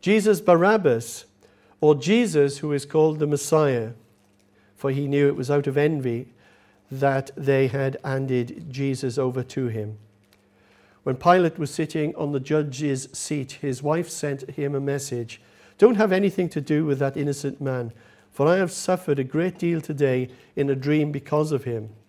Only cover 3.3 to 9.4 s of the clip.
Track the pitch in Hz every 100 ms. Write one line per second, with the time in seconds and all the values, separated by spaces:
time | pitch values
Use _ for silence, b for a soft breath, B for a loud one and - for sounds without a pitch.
3.3 | 147 - 160 151 123 110 117 _ _ _
4.3 | _ _ b b _ 139 135 143 143 143
5.3 | 143 127 143 143 135 151 156 127 117 131
6.3 | _ b b b b _ 135 139 135 135
7.3 | - 139 135 135 135 135 135 143 135 135
8.3 | 127 120 - 165 131 139 131 135 120 131
9.3 | 127